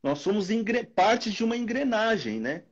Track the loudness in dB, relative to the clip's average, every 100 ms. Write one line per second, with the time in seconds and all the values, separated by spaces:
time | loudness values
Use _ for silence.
0 | -2 -2 0 0 0 -2 0 -2 -2 2
1 | 4 4 0 -2 -2 -2 -2 -2 0 0
2 | 2 0 -2 -4 -4 -6 -10